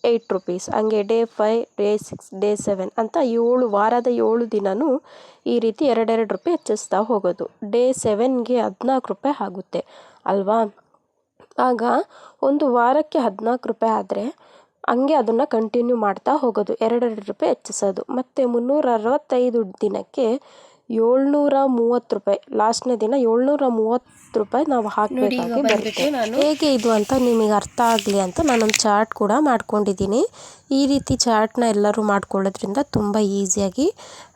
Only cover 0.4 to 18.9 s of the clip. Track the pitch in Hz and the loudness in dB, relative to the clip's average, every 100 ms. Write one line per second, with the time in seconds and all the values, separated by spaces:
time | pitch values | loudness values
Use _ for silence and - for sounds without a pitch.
0.4 | - 180 - 214 220 214 202 226 233 - | -4 -8 -4 -2 0 0 0 0 -2 0
1.4 | 214 226 - - 202 208 - - - 190 | 0 0 -2 -4 -2 -2 -4 -16 -14 -4
2.4 | 208 208 - 196 190 - 220 339 269 233 | -2 -2 -2 -4 -4 -4 -2 0 0 2
3.4 | 233 247 247 202 214 240 247 240 220 226 | 2 2 2 2 2 2 0 0 2 2
4.4 | 233 214 202 190 311 262 - - - - | 0 -2 -2 -2 0 -2 -4 -20 -20 -10
5.4 | - 240 226 214 302 226 220 226 220 196 | -2 0 0 0 0 2 0 0 -2 -2
6.4 | - 330 - 214 - 190 220 220 190 175 | -2 -2 -2 -6 -2 -2 0 0 -2 -4
7.4 | - - 208 233 247 262 233 208 247 262 | -8 -10 -4 0 2 0 0 0 0 0
8.4 | 226 247 214 196 233 262 - 202 277 285 | 0 0 -2 -4 -2 -2 -2 -4 -4 -4
9.4 | 202 185 - 175 - - - - - 196 | -6 -10 -8 -8 -8 -14 -20 -12 -4 -2
10.4 | 190 226 220 - _ _ _ _ _ _ | 0 0 0 -4 _ _ _ _ _ _
11.4 | - - 254 247 233 240 - - - - | -12 -2 0 2 0 0 -2 -10 -20 -4
12.4 | 269 285 294 240 240 277 302 330 233 196 | 0 2 2 4 4 2 0 0 -2 -2
13.4 | 220 247 - 220 226 220 190 196 220 - | -2 -2 -4 -2 0 -2 -2 -6 -6 -10
14.4 | _ - _ _ - 240 269 302 220 233 | _ -20 _ _ -2 0 2 2 2 0
15.4 | 294 226 226 240 240 247 208 190 - 294 | 0 -2 -2 -2 0 0 0 -2 -2 0
16.4 | 262 208 202 - 226 240 240 220 202 202 | 0 -2 -2 -2 0 0 -2 -4 -10 -4
17.4 | 311 247 - 220 202 180 - 240 262 - | -2 -2 -6 -4 -4 -4 -6 -6 -6 -2
18.4 | 247 240 240 285 277 | 0 0 0 0 2